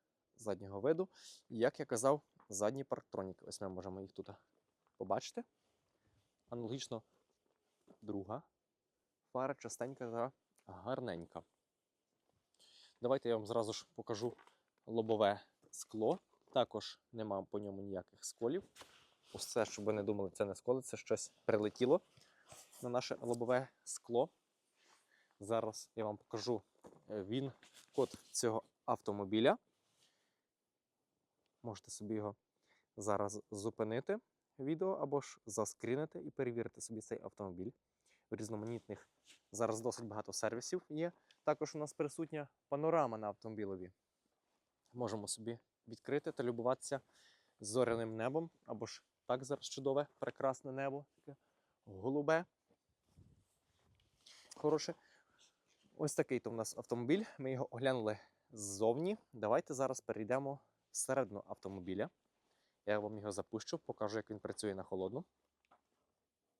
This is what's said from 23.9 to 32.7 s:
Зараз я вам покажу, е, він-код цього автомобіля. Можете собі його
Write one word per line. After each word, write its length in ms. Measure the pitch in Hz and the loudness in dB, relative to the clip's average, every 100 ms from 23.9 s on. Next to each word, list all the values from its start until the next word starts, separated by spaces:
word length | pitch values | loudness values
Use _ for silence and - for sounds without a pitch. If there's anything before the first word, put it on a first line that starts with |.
| - - 120 156 - _ _ _ _ _ - _ _ _ _ | -10 2 2 2 -2 _ _ _ _ _ -20 _ _ _ _
Зараз 500 | 101 113 110 - - - | 0 2 2 -4 -10 -4
я 100 | 107 | -2
вам 120 | 107 | -4
покажу, 440 | - 110 120 110 - _ - - - | -6 -2 0 0 -2 _ -20 -20 -6
е, 140 | 104 | -6
він-код 960 | 95 127 139 - - - - - 123 - - | 0 0 -2 -6 -18 -20 -4 2 2 0 -6
цього 320 | - 117 110 - _ - | 0 2 2 -2 _ -2
автомобіля. 720 | 113 - 101 98 107 127 226 _ _ _ _ _ _ _ _ _ _ _ _ _ _ _ _ _ _ _ _ | 0 0 0 2 6 8 6 _ _ _ _ _ _ _ _ _ _ _ _ _ _ _ _ _ _ _ _
Можете 280 | 120 101 - | -10 -10 -10
собі 220 | - 104 | -10 -2
його 220 | 107 104 104 _ _ _ | -2 -2 -6 _ _ _